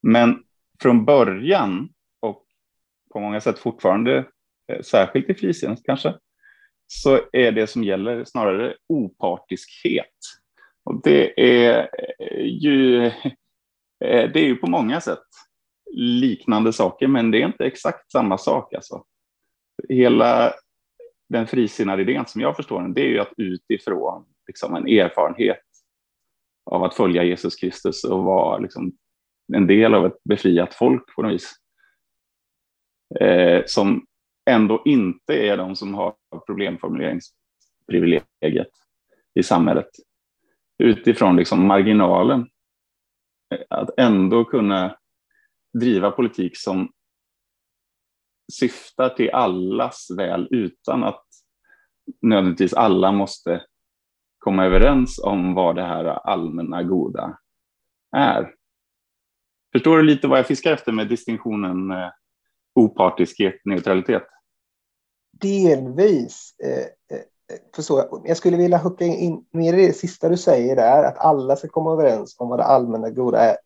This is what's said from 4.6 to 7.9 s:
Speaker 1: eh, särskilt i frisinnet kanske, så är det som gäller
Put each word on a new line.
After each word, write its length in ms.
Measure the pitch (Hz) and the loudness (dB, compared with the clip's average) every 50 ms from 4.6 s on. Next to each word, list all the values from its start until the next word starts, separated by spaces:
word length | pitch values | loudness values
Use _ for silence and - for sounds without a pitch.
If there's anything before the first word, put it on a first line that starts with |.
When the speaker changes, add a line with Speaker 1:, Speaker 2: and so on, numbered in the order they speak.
| _ _ - | _ _ -12
Speaker 1:
eh, 80 | - - | -12 -8
särskilt 480 | - - 110 95 - - 131 - - | 0 2 2 2 2 0 -4 -2 -2
i 40 | 190 | -4
frisinnet 460 | - - 185 170 - - - 107 - _ | -4 -2 -4 -4 -4 -4 -8 -8 -8 _
kanske, 300 | - 135 135 - - - - _ _ _ _ _ _ _ _ _ _ _ _ _ | -6 -6 -4 -4 -6 -6 -6 _ _ _ _ _ _ _ _ _ _ _ _ _
så 340 | _ - - - 139 135 131 - - - | _ -16 -4 2 2 2 2 2 0 0
är 200 | 123 127 117 107 | 2 2 2 2
det 140 | 110 110 | 0 -2
som 180 | 107 - 123 113 | -2 -4 -4 -4
gäller 400 | 101 | -2